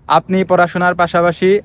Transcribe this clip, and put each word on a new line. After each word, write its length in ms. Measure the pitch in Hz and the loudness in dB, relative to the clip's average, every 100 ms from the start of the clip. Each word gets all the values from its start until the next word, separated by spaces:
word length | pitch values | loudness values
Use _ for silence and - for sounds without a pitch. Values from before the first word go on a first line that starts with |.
| - | -2
আপনি 360 | 151 - 190 | -2 0 -4
পড়াশোনার 520 | 180 180 175 180 180 180 | 0 2 2 0 -2 0
পাশাপাশি 640 | 170 175 175 175 185 202 | -2 0 0 0 0 0